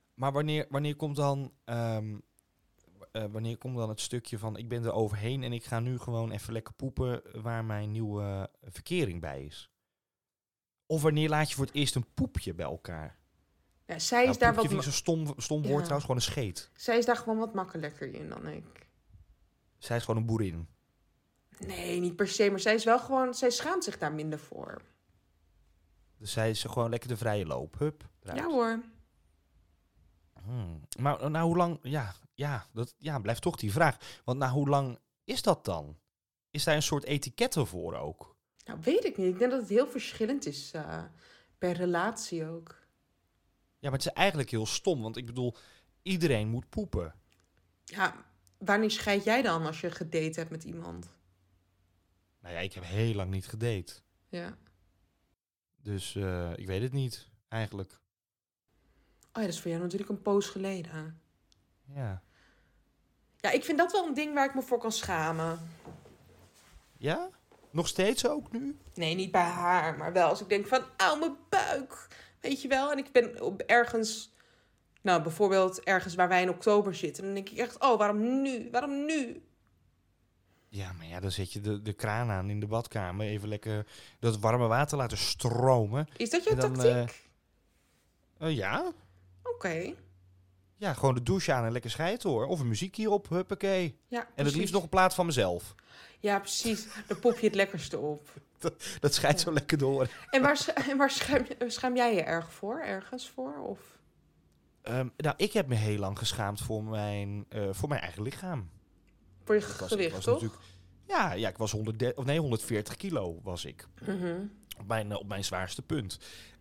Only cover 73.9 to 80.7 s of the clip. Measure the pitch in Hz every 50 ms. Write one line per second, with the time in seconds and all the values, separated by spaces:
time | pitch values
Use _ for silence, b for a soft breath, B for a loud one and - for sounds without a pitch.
73.9 | - 226 220 220 220 220 - - b b b b b b b b b b b b
74.9 | _ _ - 196 180 165 156 165 160 - 208 190 190 190 185 185 185 - - 196
75.9 | 190 185 180 190 165 180 180 175 185 180 185 185 175 175 - 220 208 208 208 196
76.9 | 170 - - 156 - - 98 98 98 98 98 - - - 240 240 - - - 262
77.9 | 226 208 208 208 208 208 220 240 262 269 277 277 262 226 - 240 240 247 285 285
78.9 | 277 285 285 302 320 302 254 233 - - - _ _ _ _ _ _ _ _ _
79.9 | _ _ _ _ _ _ _ _ _ _ _ _ _ _ _ _